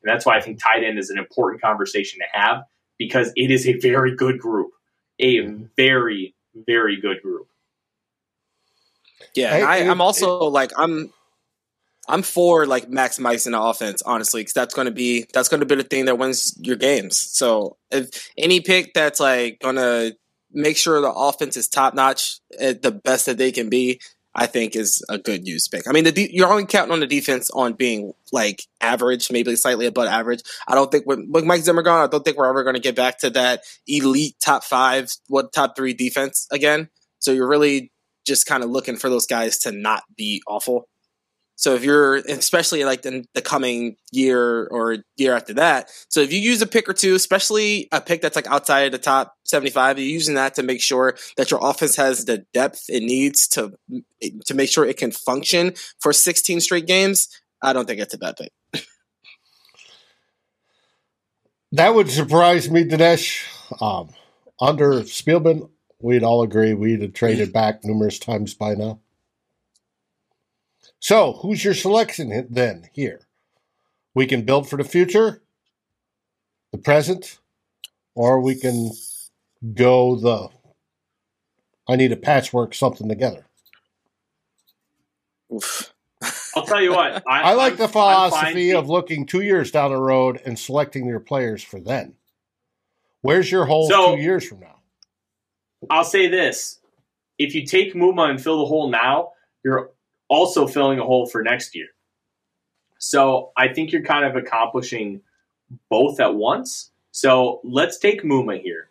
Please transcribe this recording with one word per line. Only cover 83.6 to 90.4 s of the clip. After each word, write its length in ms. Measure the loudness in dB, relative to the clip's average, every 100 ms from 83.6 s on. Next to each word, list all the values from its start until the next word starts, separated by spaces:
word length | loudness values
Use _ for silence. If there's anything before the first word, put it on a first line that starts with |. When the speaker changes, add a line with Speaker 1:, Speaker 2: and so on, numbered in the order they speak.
| _ _ _ _ _ _ _ _ _ _ _ _ _ _ _ _ _ _ _
Speaker 3:
Oof. 400 | -12 -10 -10 -12 _ _ _ -12 -10 -8 -8
Speaker 1:
I'll 80 |
tell 160 | -2 0
you 100 | 2
what. 300 | 2 0 -4
Speaker 2:
<laughs> 40 | -2
Speaker 1:
I, 220 | 2 4
Speaker 2:
I 20 |
like 200 | 4 2
Speaker 1:
I'm, 60 | 0
Speaker 2:
the 60 |
Speaker 1:
I'm 60 | 0
fine 400 | 4 6 6 4
Speaker 2:
philosophy 240 | 2 0
Speaker 1:
be- 200 | 0 2
Speaker 2:
of 140 | 2 2
looking 380 | -2 -2 -8 -4
two 160 | -2
years 280 | 2 0 2
down 220 | 0 0
the 80 | 0
road 400 | 2 4 2 -2